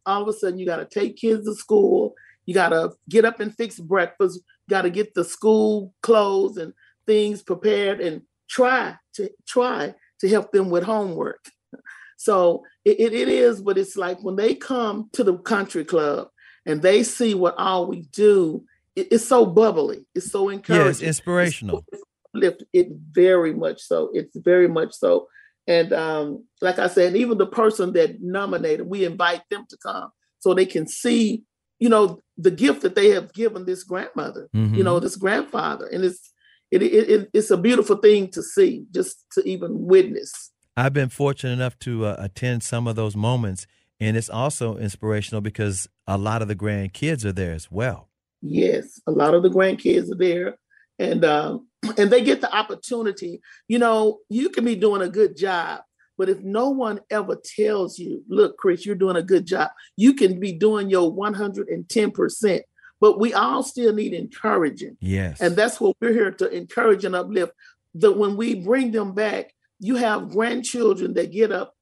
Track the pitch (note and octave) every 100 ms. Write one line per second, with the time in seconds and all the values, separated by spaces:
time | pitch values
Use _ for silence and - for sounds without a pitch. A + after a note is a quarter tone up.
0 | F#3+ G3+ G#3 G#3+ F#3+ F#3 F3+ E3 - G#3
1 | G3+ - A3+ A3 G#3+ G#3 - G#3+ G3 -
2 | - - _ _ - F#3 E3+ E3 E3+ -
3 | - G#3 A3 A3+ G#3+ - A#3 - E3 F#3+
4 | F3 - F#3 F3 - _ - G3 F3+ F3+
5 | G#3 - E3+ - A3 A3 G#3+ G#3+ F#3+ _
6 | - A3 G3+ G3 G3 G#3 D#3+ - _ _
7 | - G#3+ G#3 G3+ - F3 G#3+ G3+ G3 G#3
8 | F3 D#3 - _ - - B3 B3+ A3+ E3+
9 | _ - G3 - - B3 B3 - C#3+ -
10 | _ _ F#3+ G#3+ G3+ G3+ F#3+ F3 F#3 A3
11 | G3 D#3+ - - - _ _ - - -
12 | - - - F#3+ F3 E3+ - _ G#3 G#3+
13 | A3+ A3+ C4 B3+ A#3+ G3+ G3+ F#3+ F#3+ G3
14 | F3+ F#3 G3 F#3+ A3+ C#4 - B3+ A3 G#3
15 | A3 - G3+ F3+ - G#3 G3 E3+ D3+ E3
16 | D3 D3 - _ - _ - D3+ F#3 G#3
17 | A#3 - A#3 G3 F3 - F#3+ F#3 F3+ F3+
18 | D#3 - G#3 G3+ E3 D3+ - _ _ -
19 | - A3+ - B3+ G#3 E3+ A3 E3 - -
20 | - F#3 - G3+ G3 G3 - E3+ D3 C#3+
21 | D#3+ D3+ - F3 F3 - G#2 E2 - -
22 | - _ _ - F#3 - - F3+ F3 D3+
23 | - F#3 F#3 F3+ E3 D#3+ D#3+ D#2+ - E2
24 | D#2 - - - F3+ F3+ F3 D#3+ D#3+ -
25 | - - - _ _ _ - E3+ E3 -
26 | D#3+ D#3 D3 C#3+ - _ F#3 F3+ F#3 F#3+
27 | F3+ G3 B3 G#3+ F#3+ - A3 G#3+ F3 E3+
28 | D#3+ - F3+ G3 G3 F3 E3 D#3 F3 G3
29 | E3+ E3 F3 - - G#3 - - - -
30 | - _ _ _ F#3+ F3+ F#3 E3 D#3 -
31 | A#3+ A#3 G#3+ G#3+ - _ _ - A#3 G#3+
32 | G3 E3+ _ - F3+ D#3+ C#4 - F#3+ G3
33 | G3+ F#3+ E3+ - A3+ F#3 F#3 F#3 - F3+
34 | - - C#3+ - - G#2+ G#2+ A2 F3+ F3
35 | - F#3+ F#3+ A3 - - D#3 C#3+ - F3+
36 | F#3 F3+ - _ _ _ _ F#3 - G#3+
37 | A3 G#3+ G3 G#3 G#3+ F3+ G#3+ B3 G#3+ G#3
38 | G#3 G#3 F#3+ - - - F#3 - - -
39 | - - _ - F#3 F#3 E3+ E3+ E3+ F#3
40 | F#3 - - - - _ _ - C3+ C#3+
41 | B2+ - C#3+ C3+ C3 B2 B2+ - B2+ A2+
42 | G#2+ - G2 - B2 A#2+ - A#2+ A#2 A2
43 | A2 G#2 A2 B2+ G#2+ F#2+ - _ _ -
44 | G#2+ A2 A2+ A2+ C#3 - A#2 G2 G#2 -
45 | G#2+ G#2 G2+ A2 G#2 G#2+ G#2 F#2+ - _
46 | - G2 G#2 A2+ G#2+ G2 G#2 G2+ F#2+ -
47 | D3+ D3 G#2 F#2 F2+ D#2+ - F2+ B2 -
48 | - _ _ _ - - - - - -
49 | - D#3+ D3+ E3+ F3+ F#3 F#3+ - F3+ F3+
50 | F3 F#3+ F3+ F3 F3+ - _ _ _ -
51 | - - D#3+ D3+ D#3 - - _ G#3+ A3
52 | G3+ B3 A3 - - G#3 G#3+ G3 - A#3+
53 | A3 F#3+ F3 F3 _ - - A#3 A#3 A3
54 | G#3+ G#3+ - G#3+ D#4 - A#3+ G3+ G#3 G3
55 | F3+ F#3 G#3 C#3+ F#3+ F3+ D#3+ D#3+ - _
56 | _ - F#3 F#3+ F#3+ G#3+ C4+ C4+ A3+ G#3
57 | - G#3+ F#3+ - - - G#3+ G#3 F3+ -
58 | - - - G3 G#3 - G3 F3 G3+ F#3+
59 | F#3+ F3 E3+ F3+ E3+ F#3 D3+ - - -
60 | A#3+ C4+ F#3+ F3+ G3 E3 G#3+ G#3+ G3 F#3+
61 | E3+ F3 G#3 G3+ G3+ G3 - E3+ F3 A3+
62 | G#3 - - - G#3+ F3 - _ - -
63 | G#3+ G3 A3+ G3+ A#3+ - - B3+ A#3 G#3+
64 | - E3+ - - - F#4+ - - - -
65 | F#2 F#2+ F2+ C#2+ F3 F3 A3+ - G#3 -
66 | A#3 A3+ G3 F#3 F#3+ F3+ F3 A#3+ A3+ F#3+
67 | F#3+ F3+ F#3 G#3 F3 - - _ _ E3
68 | G#3 G3+ G#3 G3+ A#3 G3 F3+ C4+ B3 A3
69 | G3+ F#3+ G#3+ C3+ - _ _ - F#3+ B3
70 | A#3 G3+ F3+ F3+ A#3 A#3+ A#3+ A#3+ A3 F3+
71 | - F3+ E3+ F#3+ G#3+ F#3 - _